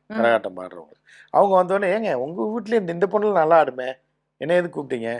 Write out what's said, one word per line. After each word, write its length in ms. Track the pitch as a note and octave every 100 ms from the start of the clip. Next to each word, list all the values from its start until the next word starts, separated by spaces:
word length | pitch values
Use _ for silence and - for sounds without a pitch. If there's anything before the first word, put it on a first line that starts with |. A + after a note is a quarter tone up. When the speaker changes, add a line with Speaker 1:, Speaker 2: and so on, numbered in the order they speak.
| -
Speaker 1:
ம். 80 |
Speaker 2:
கரகாட்டம் 460 | G#3+ A#2 A2 G2 F#2
ஆடுறவங்க. 340 | F#2 F2 D2+ _ _ - -
அவங்க 240 | D3+ G3
வந்தோடனே, 340 | F#3 F3+ G3 G3
"ஏங்க 240 | G#3 G#3+
உங்க 280 | C3 C#3 F3+
வீட்லயே 380 | A3 A3+ G#3 A3+
இந்த, 120 | F3
இந்த 140 | E3+ G3
பொண்ணு 260 | G#3 G#3
நல்லா 240 | F#3 D#3 E3
ஆடுமே, 300 | C#3 B2+ B2+ C3 _ _ _ -
என்ன 140 | C#3+
எதுக்கு 220 | F3+ F3 E3
கூப்பிட்டீங்க, 340 | C3+ B2+ A2+